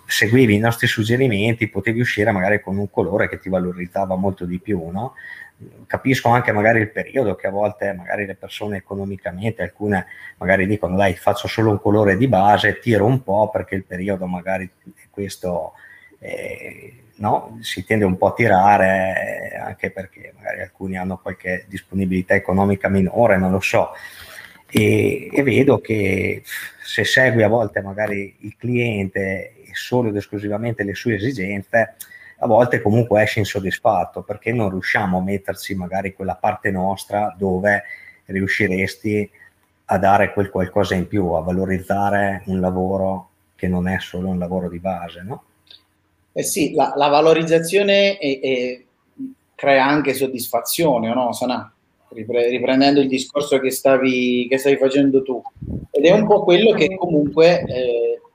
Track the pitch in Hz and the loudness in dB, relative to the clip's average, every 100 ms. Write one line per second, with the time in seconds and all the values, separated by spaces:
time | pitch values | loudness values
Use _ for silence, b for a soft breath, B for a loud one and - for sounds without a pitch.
0 | - - 107 123 120 104 117 120 120 - | -8 -2 4 6 6 6 2 0 -2 0
1 | 107 123 135 101 110 113 110 98 113 113 | 0 2 2 2 0 0 -2 -4 -4 -2
2 | 120 - 107 98 95 104 - 95 101 - | -2 0 0 2 0 0 -2 -6 -4 -2
3 | 90 104 95 - 95 92 90 90 87 98 | -2 0 -2 -4 -4 -4 -4 -6 -8 -6
4 | 95 92 98 92 87 90 - 95 82 90 | -4 -2 -2 -4 -8 -8 -4 -6 -4 -8
5 | 127 B B B B _ - - - - | -10 B B B B _ -20 -20 -8 -4
6 | 131 123 120 120 120 107 107 117 101 - | 0 0 4 2 2 2 4 2 0 -4
7 | 87 131 110 92 101 98 104 - 101 95 | -4 -2 -2 -2 -4 -2 -2 -2 -6 -6
8 | 87 101 98 95 98 - 107 101 - 98 | -6 -6 -6 -10 -14 -10 -6 -6 -8 -8
9 | 98 95 90 90 113 110 87 - 104 98 | -8 -8 -10 -6 -6 -4 -8 -6 -2 -2
10 | - B B - 92 98 92 104 87 92 | -2 B B -8 0 2 2 0 0 2
11 | 98 90 - 120 104 - 110 101 104 107 | 0 2 0 -2 -4 0 2 2 2 4
12 | 101 95 131 98 101 101 104 92 120 107 | 4 4 4 4 6 4 2 -2 0 2
13 | 104 131 - 101 107 95 92 95 - 90 | 4 2 0 0 0 -2 -6 -8 -8 -8
14 | 98 95 90 90 90 95 92 - 92 - | -4 -4 -4 -6 -6 -6 -8 -14 -20 -20
15 | _ - 98 - 92 87 82 B B B | _ -10 -10 -8 -6 -6 -8 B B B
16 | B 392 - - - - - - - - | B _ -14 -12 -10 -12 -14 -18 -20 -20
17 | _ _ 104 143 - 113 113 - 92 110 | _ _ -2 -2 -4 -12 -10 -10 -2 2
18 | 98 90 101 - 117 95 98 101 95 95 | 2 2 0 2 4 6 6 6 4 2
19 | 95 92 101 - - - 104 - 98 95 | 0 -4 -6 -8 -10 -10 -12 -8 -8 -8
20 | 92 - - - 98 95 92 _ 95 92 | -14 -18 -20 -16 -12 -10 -12 _ -10 -6
21 | 92 92 98 95 92 90 - 95 - 95 | -6 -8 -10 -10 -8 -8 -8 -16 -8 -4
22 | 95 92 90 101 - 95 101 98 95 98 | -2 -2 0 -2 0 2 2 2 0 0
23 | 90 - 117 92 92 95 - 113 85 B | 0 2 4 4 2 0 0 0 0 B
24 | B B B B B B _ - 107 107 | B B B B B B _ 0 2 4
25 | 104 - - - 139 107 139 110 - 110 | 2 -2 -2 0 2 4 4 4 2 -2
26 | 95 95 95 98 B B B B - - | 0 0 -2 -6 B B B B -8 -4
27 | 101 - 131 117 104 117 104 - 98 98 | 0 4 4 4 4 2 0 -4 -6 -4
28 | 107 101 98 - 104 - 120 123 120 104 | -4 -4 -8 -12 -18 -10 -4 -2 -2 -2
29 | 95 101 95 95 87 - - - - 123 | -4 -4 -4 -6 -8 -16 -16 -12 -2 0
30 | 117 101 - 104 104 104 120 117 101 95 | 0 -2 -6 -8 -6 -4 -6 -4 -6 -4
31 | 123 101 113 131 92 101 - 117 107 - | -4 -2 -2 -4 -6 -6 -2 0 0 -4
32 | B B B B 123 110 123 117 104 113 | B B B B 2 4 4 2 2 2
33 | 117 104 107 - 98 101 95 - 117 95 | 4 2 2 0 -4 -4 -4 -2 0 0
34 | 85 98 - 104 - 120 104 92 - 123 | -2 -8 -10 -8 -4 -2 -2 -2 -2 0
35 | 98 92 92 98 98 92 - 98 90 95 | 0 0 0 -4 -6 -10 -8 -8 -6 -6
36 | 98 - 92 87 107 98 104 95 95 95 | -6 -8 -8 -4 -4 -2 -4 -2 -2 -4
37 | - 101 104 90 98 92 104 101 B B | -4 -2 -2 -2 -2 0 2 0 B B
38 | B B - 95 95 - 104 92 95 - | B B -8 -4 -2 0 0 0 -4 -4
39 | 107 104 101 b b _ _ _ - 98 | -4 -2 -4 b b _ _ _ -4 0
40 | 95 101 98 - 95 92 90 104 95 95 | 4 4 2 0 -2 -2 -2 0 0 0
41 | 87 104 90 82 82 90 95 92 90 101 | -2 -2 0 -2 -2 -2 -2 -4 -2 -2
42 | 101 101 101 95 95 95 92 90 92 95 | 0 0 0 -2 -4 -2 -2 -2 -2 -2
43 | 95 95 - _ _ _ 92 90 90 95 | -2 -4 -10 _ _ _ -4 -2 -2 -4
44 | - 90 95 92 87 92 90 85 95 87 | -6 -8 -6 -4 -4 -6 -6 -6 -6 -6
45 | 85 82 92 143 _ _ _ b _ _ | -10 -14 -16 -16 _ _ _ b _ _
46 | _ _ _ - 127 202 139 151 131 139 | _ _ _ -8 -4 -2 -2 0 0 2
47 | 147 143 160 165 160 165 165 190 202 196 | 2 4 6 4 4 0 2 0 4 4
48 | 196 196 147 135 131 127 123 123 _ _ | 4 0 -4 -4 -2 -2 -4 -8 _ _
49 | _ - 131 - _ - 139 135 135 147 | _ -14 -14 -14 _ -4 2 4 4 2
50 | 139 131 135 127 - 117 - - 165 120 | 0 0 -2 -4 -4 -4 -2 0 2 2
51 | 110 123 120 113 127 117 110 _ _ _ | 0 0 -2 -2 -4 -4 -6 _ _ _
52 | _ 113 110 120 120 123 123 131 139 143 | _ -14 -4 0 0 0 2 4 6 4
53 | 131 127 - 143 147 131 131 131 139 131 | 2 0 -4 -6 0 0 0 0 2 4
54 | 131 127 123 123 120 135 139 135 131 139 | 2 0 0 0 0 0 2 2 2 4
55 | 139 135 135 120 - - - - - 147 | 4 4 2 -4 -8 -14 -10 -10 -4 2
56 | 156 208 214 208 - 180 220 - 156 190 | 6 6 6 4 6 6 6 4 2 0
57 | 175 151 143 156 165 175 - 127 123 117 | 0 0 2 4 6 4 0 -2 -2 0
58 | 117 120 - | 0 -2 -8